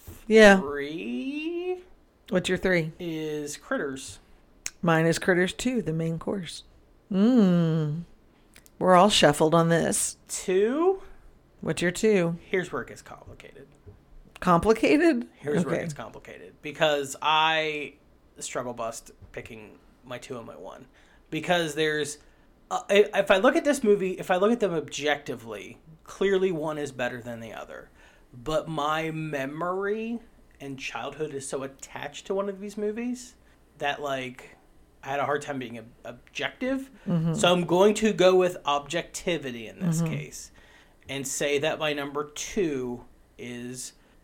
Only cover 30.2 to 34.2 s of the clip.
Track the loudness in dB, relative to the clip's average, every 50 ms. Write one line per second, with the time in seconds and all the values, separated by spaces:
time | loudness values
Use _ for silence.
30.2 | -10 -14 _ _ _ _ _ -16 -14 -12 -12 -10 -10 -10 -8 -8 -8 -8 -8 -8
31.2 | -8 -8 -8 -8 -8 -8 -8 -8 -8 -10 -12 -14 -18 -16 -12 -12 -12 -12 -12 -12
32.2 | -8 -6 -4 -4 -4 -4 -6 -8 -10 -12 -8 -6 -6 -4 -4 -4 -6 -6 -6 -8
33.2 | -10 -16 -20 _ _ _ _ _ _ _ _ -6 -4 -4 -4 -4 -4 -4 -4 -4